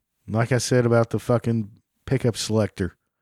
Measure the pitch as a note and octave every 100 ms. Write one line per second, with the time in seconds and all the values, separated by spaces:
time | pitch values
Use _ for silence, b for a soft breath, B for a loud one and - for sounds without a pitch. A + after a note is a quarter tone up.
0 | _ _ - G#2+ A#2 B2 - B2+ A#2+ A#2
1 | A2+ G#2+ - A#2 A#2 A2+ G2+ - _ _
2 | - C3+ B2 - - A2 G2+ - F2+ -
3 | _ _